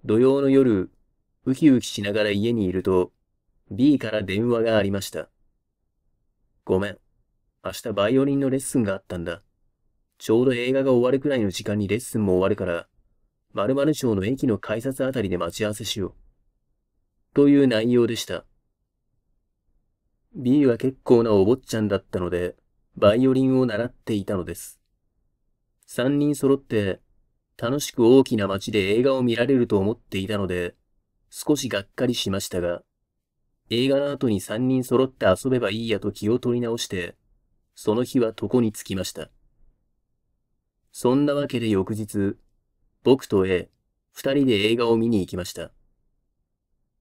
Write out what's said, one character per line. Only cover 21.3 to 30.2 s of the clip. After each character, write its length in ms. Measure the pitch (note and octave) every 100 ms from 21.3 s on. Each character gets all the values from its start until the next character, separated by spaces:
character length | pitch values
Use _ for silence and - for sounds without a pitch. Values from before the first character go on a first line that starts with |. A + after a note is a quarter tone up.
お 140 | G#2 F#2+
坊 100 | C3
ち 180 | -
ゃ 60 | A2+
ん 80 | G#2
だ 80 | G2
っ 80 |
た 160 | _ G2
の 80 | F2
で、 280 | F2 F2+ - _ _ _ -
バ 180 | G2+
イ 120 | A2+ C3
オ 60 |
リ 120 | C3
ン 140 | C3 C3
を 60 |
習 220 | B2+ G#2+ B2
っ 40 |
て 220 | - -
い 140 | G#2+ F#2+
た 100 | G2+
の 80 |
で 100 | E2
す。 240 | E2+ - - _ _ _ _ _ _ _ _ _ _ _
三 320 | - B2+ C#3+
人 160 | D3
揃 220 | C#3 C#3 C3+
っ 20 |
て、 420 | _ A2 G2 - _ _ _ _ _ -
楽 220 | A#2+ C#3
し 140 | -
く 120 | -
大 200 | A#2 C3+
き 120 | C3 A2+
な 120 | G2
街 240 | G2 -
で 240 | G#2+ F#2+ A2
映 80 |
画 100 | C3+
を 80 | C3
見 140 | B2 A2+
ら 100 | B2+
れ 80 |
る 140 | C3+ A#2+
と 100 | G2+
思 140 | G2
っ 60 | A#2+
て 200 | _
い 80 | G2